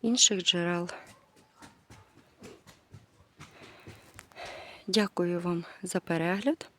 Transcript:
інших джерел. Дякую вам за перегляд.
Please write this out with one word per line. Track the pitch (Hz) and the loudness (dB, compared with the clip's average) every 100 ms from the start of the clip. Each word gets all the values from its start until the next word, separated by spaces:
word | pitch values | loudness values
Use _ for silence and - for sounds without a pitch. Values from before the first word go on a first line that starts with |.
інших | 226 247 - 196 | 2 6 6 6
джерел. | 175 180 170 175 175 - - - _ - _ _ - - _ - - - - _ - - - - _ - - _ - _ - - - - - - - - - - - - - - - | 2 2 2 0 -2 -8 -14 -20 _ -20 _ _ -20 -20 _ -20 -20 -20 -20 _ -20 -20 -20 -20 _ -20 -20 _ -20 _ -20 -20 -20 -20 -20 -20 -20 -20 -20 -14 -14 -12 -16 -14 0
Дякую | 208 202 - 175 175 | 4 4 2 0 0
вам | 175 175 175 - | 0 -2 -4 -12
за | 185 185 | -4 -4
перегляд. | - 165 165 190 240 320 - | 0 0 2 2 0 -2 -4